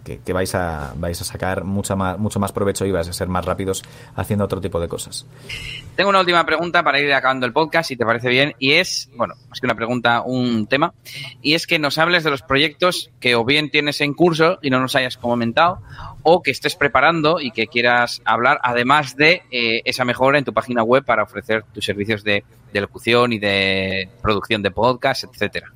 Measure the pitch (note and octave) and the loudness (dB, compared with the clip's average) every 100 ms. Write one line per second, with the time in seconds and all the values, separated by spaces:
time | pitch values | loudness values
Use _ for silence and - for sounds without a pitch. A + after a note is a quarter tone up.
0 | - B1+ - F2+ F#2 F#2+ F2 D#2 C#2+ B1+ | -12 -12 -4 -2 -2 -2 -4 -4 -8 -6
1 | F2 E2+ - - F#2 F#2+ F2 G2 G2 G2 | -6 -6 -8 -6 -4 -4 -2 -4 -2 -2
2 | F#2 F2+ G#2 G#2+ G2 - G2 F#2+ G2 F2+ | -2 -2 -2 -2 -4 -2 -2 0 0 -2
3 | E2+ F2 F2+ F2+ F2+ F2+ G2 F#2+ - - | -2 -6 -4 -2 -2 -4 -4 -4 -8 -20
4 | - - - G#2 G2 F#2 F#2 F2 E2+ - | -16 -8 -4 -2 0 -2 -4 -4 -4 -6
5 | - - - - - - - - - - | -10 -14 -16 -20 -14 -12 -12 -14 -12 -2
6 | G3 G3 F3+ F3 D#3 D#3 F3 F3 D#3 C#3 | 2 4 4 2 2 0 0 0 2 2
7 | C#3+ C3+ C3 C3 B2 A#2 D#3+ E3 D#3+ B2 | 2 2 2 0 0 0 0 0 -2 -2
8 | A2+ A#2 B2 B2 D3 - C3+ D#3 F#3 - | 0 0 2 2 2 0 2 2 2 -4
9 | - B2 G#2+ - - - B2+ A2 A2+ B2 | -10 -6 -6 -6 -16 -6 -2 -2 -2 0
10 | A#2 A#2 A2 B2+ B2 A#2 G#2 C3+ E3 - | 2 2 0 -2 0 0 0 0 0 -4
11 | - - - - C#3+ D#3+ - E3+ D3 D3 | -18 -14 -16 -6 0 0 0 0 0 0
12 | D#3+ F3 D#3 C#3 - C3+ D#3 D3 F3+ F3 | 2 2 0 -2 0 2 2 0 -2 -2
13 | - _ B2+ A#2+ A2+ D3 D3+ D3+ D3 C#3+ | -10 _ 0 2 2 0 2 0 0 -2
14 | D3 C3+ F3 D#3 D#3+ F3+ D3 B2+ C3 C#3 | -4 2 2 4 2 2 0 0 0 0
15 | B2+ - A#2+ A#2+ A#2 A#2 E3+ F#3+ - - | -2 -4 -2 0 0 2 2 0 -12 -16
16 | - - D3+ F3 - B2+ D3+ - C#3+ C3+ | -16 -4 4 4 2 -4 -4 0 0 4
17 | C#3+ E3+ D3+ E3+ C#3 A2+ A2 A#2+ A#2+ A#2+ | 4 4 2 2 -2 -4 -2 0 2 4
18 | A#2+ - - - B2 C#3+ B2 A#2+ A#2+ D3 | 2 -2 -2 2 2 2 0 0 2 2
19 | C#3 B2+ D3+ F3 _ B2+ A#2 A2+ A#2+ B2+ | 2 2 2 2 _ -4 0 -2 -2 -2
20 | B2 A#2 C3 C#3+ A#2+ A2 A2+ A#2+ A2+ C3 | -2 2 4 2 0 -4 -2 0 4 2
21 | C3+ A2 G#2 G2+ F#2+ A2 G#2+ - - G2 | 4 0 0 -6 -2 -2 -2 -12 -6 -4
22 | G2+ G#2+ G#2+ G2+ - - - G2+ G2+ - | -2 -2 0 -2 -4 -20 -6 -4 -4 -4
23 | - A#2+ B2 A2+ G2+ G2 F#2+ F#2+ F#2+ F#2+ | 2 4 4 2 0 2 2 0 -2 -4
24 | F#2 - G2 G#2 - A2 G2 F#2 A#2 B2 | -6 -6 -2 -2 0 -2 -2 0 0 0
25 | C3+ B2+ - - G#2 - - | -2 -4 -8 -6 -6 -6 -12